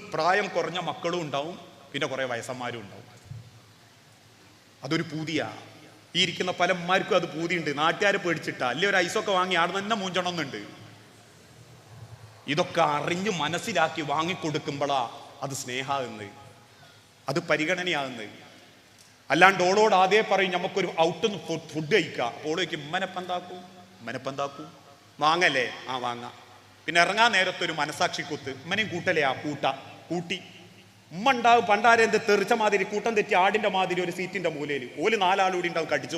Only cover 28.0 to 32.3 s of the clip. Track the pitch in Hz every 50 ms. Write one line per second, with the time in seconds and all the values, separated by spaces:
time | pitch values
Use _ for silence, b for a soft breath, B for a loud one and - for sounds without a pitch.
28 | 185 165 - - 156 - 151 139 - - 135 - - 165 185 208 220 180 156 175
29 | 156 185 175 160 147 135 127 113 - 151 147 143 - 139 135 - - - - -
30 | - - 165 175 175 175 196 180 - - - - - - - - - - - -
31 | - - 147 170 214 269 262 240 233 240 233 240 220 - 202 208 214 240 233 233
32 | 226 214 196 214 - -